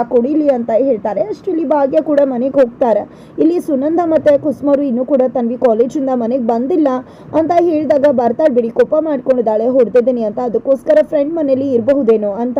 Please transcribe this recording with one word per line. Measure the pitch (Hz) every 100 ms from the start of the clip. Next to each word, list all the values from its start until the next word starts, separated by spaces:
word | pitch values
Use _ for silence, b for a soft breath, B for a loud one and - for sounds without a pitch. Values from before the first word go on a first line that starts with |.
ಕೊಡಿಲಿ" | 240 240 254 311 294
ಅಂತ | 247 233 226
ಹೇಳ್ತಾರೆ. | 269 214 220 196
ಅಷ್ಟ್ರಲ್ಲಿ | 403 349 392 330 277
ಭಾಗ್ಯ | 294 277 311
ಕೂಡ | 311 285
ಮನೆಗೆ | 277 247 262 277
ಹೋಗ್ತಾರೆ. | 240 - 240 208 - B B -
ಇಲ್ಲಿ | 302 349
ಸುನಂದ | - 262 294 339
ಮತ್ತೆ | 339 311 302 277
ಕುಸುಮರು | 294 - 285 285
ಇನ್ನೂ | 285 240 247
ಕೂಡ | 277 254
ತನ್ವಿ | 254 233 247
ಕಾಲೇಜಿಂದ | 254 220 262 302 269
ಮನೆಗೆ | 247 226 269
ಬಂದಿಲ್ಲ | 233 233 269 359 285 254 B B B 302
ಅಂತ | 330 349
ಹೇಳಿದಾಗ, | 349 302 294 294 285
"ಬರ್ತಾಳೆ | 247 233 233 311
ಬಿಡಿ, | 240 226
ಕೋಪ | 233 233 311
ಮಾಡ್ಕೊಂಡಿದ್ದಾಳೆ, | 311 269 254 254 220 220 240
ಹೊಡ್ದಿದ್ದೀನಿ" | 262 226 247 240 247
ಅಂತ, | 214 226
ಅದಕ್ಕೋಸ್ಕರ | 247 220 277 269 311 302
ಫ್ರೆಂಡ್ | 302 311 285
ಮನೇಲಿ | 339 285 262 277
ಇರಬಹುದೇನೋ | 233 220 277 226 220 208
ಅಂತ | 196 247 247